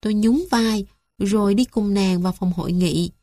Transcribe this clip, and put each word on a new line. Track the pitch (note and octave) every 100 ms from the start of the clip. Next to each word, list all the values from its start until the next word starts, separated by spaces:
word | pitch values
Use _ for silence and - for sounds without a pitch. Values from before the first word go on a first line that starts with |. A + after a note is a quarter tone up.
Tôi | G#3+
nhún | G#3+ A3 C4+ F4+
vai, | A#3 A3+ G#3+ G3 _ _ _
rồi | G3 G#3+ G3+
đi | G3+
cùng | B3+ - G#3
nàng | G3+ F#3+ F3+
vào | F3+
phòng | F3+ F#3 F3
hội | E3+
nghị. | F3+ F3+ D#3 E3+ -